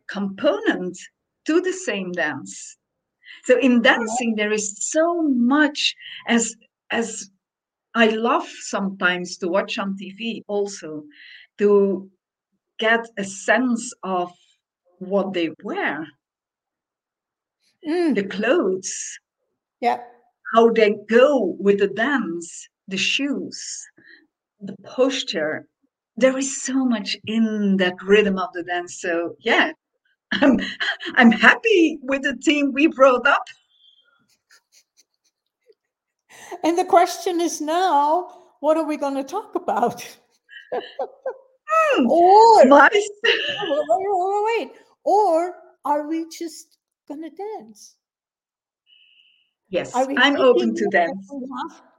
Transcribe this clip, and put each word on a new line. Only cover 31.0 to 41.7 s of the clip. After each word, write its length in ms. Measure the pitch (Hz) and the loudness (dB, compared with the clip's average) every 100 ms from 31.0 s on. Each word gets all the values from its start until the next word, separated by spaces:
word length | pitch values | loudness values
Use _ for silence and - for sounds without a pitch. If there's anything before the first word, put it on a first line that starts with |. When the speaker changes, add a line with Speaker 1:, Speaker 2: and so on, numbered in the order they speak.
| 370 - | -4 4
Speaker 1:
I'm 160 | 233 | 6
happy 680 | 202 220 - 453 392 320 302 | 8 4 4 4 4 4 0
with 180 | 254 277 | -4 -4
the 140 | 285 254 | -2 -2
theme 360 | - 294 277 | 0 0 0
we 140 | 262 311 | 2 0
brought 380 | - 269 247 277 | 6 4 6 2
up. 200 | 349 - - _ _ _ _ _ _ _ _ _ _ _ _ _ _ _ _ _ _ _ _ _ _ _ _ _ _ _ - - 359 | 0 -2 -16 _ _ _ _ _ _ _ _ _ _ _ _ _ _ _ _ _ _ _ _ _ _ _ _ _ _ _ -20 -18 -4
Speaker 2:
And 140 | 302 339 | 0 0
the 80 | 370 | 4
question 560 | 370 359 - - 339 | 4 4 0 -4 -2
is 200 | 339 - | -2 -4
now, 680 | 302 330 370 294 294 330 359 - _ _ | -4 0 2 2 2 0 -2 -12 _ _
what 180 | 285 320 | 0 0
are 80 | 302 | 0
we 120 | 302 | -4
gonna 260 | 285 269 | -4 -6
talk 320 | 269 381 440 - | -6 -8 -8 -8
about? 500 | - 202 240 - - - _ _ _ - - | -4 -2 -2 -4 -12 -20 _ _ _ -20 -10
<laughs> 100 | - - - 508 - 539 - _ _ - | -10 -10 -10 -12 -10 -12 -12 _ _ -4